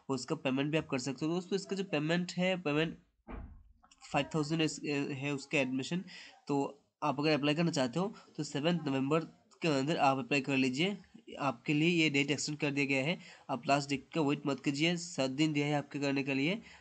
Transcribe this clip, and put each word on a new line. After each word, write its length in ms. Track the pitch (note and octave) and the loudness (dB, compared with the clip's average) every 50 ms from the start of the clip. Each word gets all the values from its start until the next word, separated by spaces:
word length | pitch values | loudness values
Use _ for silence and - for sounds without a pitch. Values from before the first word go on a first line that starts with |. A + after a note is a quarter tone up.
| _ - | _ -4
उसका 260 | C3+ B2+ C3 - D#3+ | -4 -4 -2 -4 -4
पेमेंट 380 | D3 - C#3 C3 C3+ C#3 D3+ D3+ | -2 -2 -2 0 0 0 0 0
भी 60 | D#3 | -2
आप 80 | D3+ | -2
कर 120 | - C#3 C3 | -2 -4 -4
सकते 280 | A#2+ C#3 C3 - D#3 | -2 -4 -4 -4 -2
हो। 80 | D#3 E3+ | -2 -2
दोस्तों 220 | F3+ F3 - G3+ | -2 -2 -2 -4
इसका 200 | F#3 F#3+ - G3+ | -4 -4 -4 -6
जो 80 | F#3+ G3 | -6 -4
पेमेंट 480 | G3 - D3 D3+ D#3 E3+ F3 F3+ F3 - | -2 -2 0 0 2 0 0 0 -2 -2
है, 280 | F3 F3+ F#3 F#3 F3+ | 0 0 0 0 0
पेमेंट 380 | F3+ D3+ D3 D3+ D#3+ - - - - _ _ _ _ - - - - - - - - - - _ _ - - _ - - - | 0 0 0 0 0 0 -4 -10 -16 _ _ _ _ -14 -14 -12 -12 -14 -16 -18 -20 -20 -20 _ _ -20 -20 _ -12 -4 -2
फ़ाइव 140 | D3 C#3 - - | -2 -2 -2 -2
थाउजेंड 280 | D#3+ D3 D3 E3 D#3 D#3 | -2 -2 0 0 0 0
इस, 180 | D3 - - | 0 -2 -4
अ, 60 | - D3+ D3 C#3+ C#3+ C#3 C#3+ | -6 -4 -2 -2 -2 -4 -4
है 220 | C3 C3+ D3 C#3+ | -4 -4 -4 -4
उसका 240 | C3+ - - - D3 | -4 -6 -2 0 0
एडमिशन। 460 | C3+ B2+ C3 C3 B2+ - F3 F3+ - - - - - - - - _ - | 0 0 0 -4 -4 -2 -4 -4 -4 -6 -14 -18 -20 -20 -20 -14 _ -2
तो 360 | C#3+ C#3 C#3 - - - _ _ _ - - | 0 0 0 -2 -6 -12 _ _ _ -6 -4
आप 180 | D3+ C3 C#3+ | -2 -2 0
अगर 100 | C#3+ D#3 | 2 2
अप्लाई 240 | D3+ C3+ C#3 D3 D3+ | 2 4 4 2 2
करना 160 | D#3+ E3+ E3 | 2 2 2
चाहते 300 | D#3+ D3+ C3 B2 A#2+ E3 | 2 2 0 0 2 0
हो 140 | F#3+ G#3 - - - - - | -2 -2 -4 -8 -20 -14 -8
तो 80 | - D3+ | -8 -6
सेवन्थ 360 | - - D3 C#3 E3+ F3 E3 D3 C#3+ | -4 -4 0 2 2 2 2 2 0
नवंबर 560 | C3+ C3+ C3+ C#3 D3+ E3 D#3+ - - _ _ _ - | 0 2 2 2 2 2 0 -2 -10 _ _ _ -10
के 140 | - - E3+ | -4 0 2
अंदर 280 | C#3+ C3+ C3+ C#3+ E3 | 2 2 2 2 2
आप 220 | - D3 C3+ C3+ C3+ | 4 4 4 4 2
अप्लाई 220 | B2+ A#2 C#3+ C#3+ | 0 0 0 0
कर 160 | B2+ C#3+ C#3 | 2 2 2
लीजिए, 420 | C3 C3 C3 B2+ C#3 E3+ G3 G#3 - - - - - - - - - | 4 4 2 2 2 0 0 0 -4 -8 -16 -20 -20 -20 -14 -8 -4
आपके 340 | C#3 C#3 B2 - - - D3+ | -2 -2 -2 -2 -2 0 2
लिए 140 | D3+ D#3 F3 | 4 4 4
ये 220 | F3+ E3 D#3+ D#3 | 6 6 4 4
डेट 200 | C#3 C#3 C#3 C#3 | 4 4 2 2
एक्सटेंड 280 | D3 - - D#3 D3+ D3 | 2 -2 -2 -4 -4 -2
कर 120 | D#3 C#3+ | -2 0
दिया 160 | C#3 C#3+ C#3+ | 0 0 0
गया 180 | C3+ C#3 C3+ C3 | 2 2 0 0
है। 140 | D#3 F#3 F3 - - - - - - | 0 -2 -4 -6 -16 -20 -16 -8 -6
आप 120 | C#3 A#2+ - C3+ | -6 -4 0 2
लास्ट 200 | C#3 D3 C#3 C#3 | 2 2 2 0
डेट 200 | C#3 C3 - - - | -4 -4 -4 -4 -2
का 60 | D#3+ | 0
वेट 220 | D3+ C#3 D3 D3 D3 | 2 2 2 0 0
मत 140 | C#3+ C#3 C3+ | -2 -2 -2
कीजिए, 360 | - D3+ C#3 C#3 D#3 E3+ F3+ | -2 -2 -2 0 2 0 0
सात 340 | E3+ E3+ - - - C3+ C3 | 0 -4 -6 -4 -2 -2 -2
दिन 220 | C3 C#3 D#3 D#3 D3+ | 0 2 2 2 2
दिया 140 | D3 C#3+ | 2 0
है 80 | D3 D3+ | 2 0
आपके 240 | C#3+ C#3 - - C#3+ | 0 -2 -2 -6 -4
करने 240 | C#3+ C#3+ C#3 C#3+ C#3 | -2 0 0 0 0
के 120 | C#3+ C3+ | 0 0
लिए, 280 | C3 C3+ D#3+ G3 A#3 - - - - | 0 0 0 0 -2 -6 -12 -20 -20